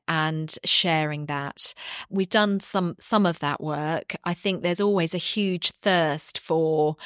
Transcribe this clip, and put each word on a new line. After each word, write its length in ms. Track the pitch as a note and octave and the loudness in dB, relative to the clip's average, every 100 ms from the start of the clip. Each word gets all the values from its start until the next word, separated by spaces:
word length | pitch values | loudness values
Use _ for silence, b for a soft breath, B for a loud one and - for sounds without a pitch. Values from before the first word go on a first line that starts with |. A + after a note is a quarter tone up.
| - | -4
and 500 | D#3+ D#3 D#3 D#3 - | -2 0 -2 -4 -4
sharing 640 | - - F3+ D#3+ D3+ D3+ D3 | 2 2 4 2 0 -4 -6
that. 480 | C#3+ C#3 - - - B B B | -6 -6 -4 -4 -6 B B B
We've 180 | F#3+ F#3 | -2 2
done 320 | A3 G#3 G3 | 2 2 2
some, 360 | - G3 F3 - | 0 0 -2 -2
some 260 | - G#3+ F#3 | 0 2 2
of 140 | D#3+ | 2
that 200 | D3 - | -4 -4
work. 540 | D#3 D3 D3+ E3 - - | -4 -4 -2 -4 -6 -8
I 100 | F3 | -6
think 280 | F3 G3+ F3+ | -4 -4 -2
there's 180 | F3 F3 | -2 0
always 340 | G#3 G3+ E3 | 2 2 2
a 40 | F3+ | 0
huge 540 | - G#3+ G3 F3+ - | -2 -2 0 0 0
thirst 640 | - G3+ F3+ D#3 D#3 - - | 0 2 2 2 0 -2 -2
for 580 | - E3 D#3+ D#3 D3+ D#3 | 0 2 2 4 2 0